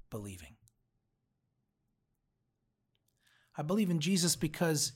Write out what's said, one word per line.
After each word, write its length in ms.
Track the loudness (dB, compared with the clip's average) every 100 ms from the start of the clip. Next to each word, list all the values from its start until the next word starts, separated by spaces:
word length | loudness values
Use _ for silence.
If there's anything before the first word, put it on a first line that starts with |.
| -8
believing. 480 | -10 -10 -12 -16 -20 _ _ _ _ _ _ _ _ _ _ _ _ _ _ _ _ _ _ _ _ _ _ _ _ _ _ _ _ _ -8
I 40 |
believe 260 | -2 2 2
in 100 | 2
Jesus 360 | 2 2 2 2
because 560 | -2 0 0 0 -2